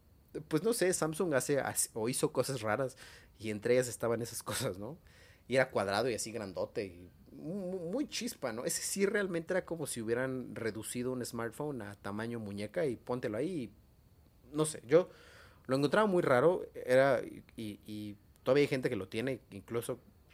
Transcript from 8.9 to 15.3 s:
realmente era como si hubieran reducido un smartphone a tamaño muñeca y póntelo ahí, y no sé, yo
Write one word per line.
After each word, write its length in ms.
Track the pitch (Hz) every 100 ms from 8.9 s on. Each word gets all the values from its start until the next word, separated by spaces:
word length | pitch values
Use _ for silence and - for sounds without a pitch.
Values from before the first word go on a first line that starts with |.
| 196
realmente 480 | 196 208 190 170 165
era 140 | 185 175
como 200 | 165 143
si 140 | 120
hubieran 540 | 110 117 131 131 110
reducido 580 | 104 113 107 104 120 123
un 100 | 127 117
smartphone 560 | 117 117 110 147 131
a 140 | 101 104
tamaño 440 | 101 104 117 117
muñeca 460 | 104 101 104 180 151
y 100 | 110
póntelo 400 | - 127 127 107
ahí, 280 | 160 175
y 80 | 110 - - _ - - - - 120 147
no 80 |
sé, 180 | 151 - 113
yo 240 | 160 180 - -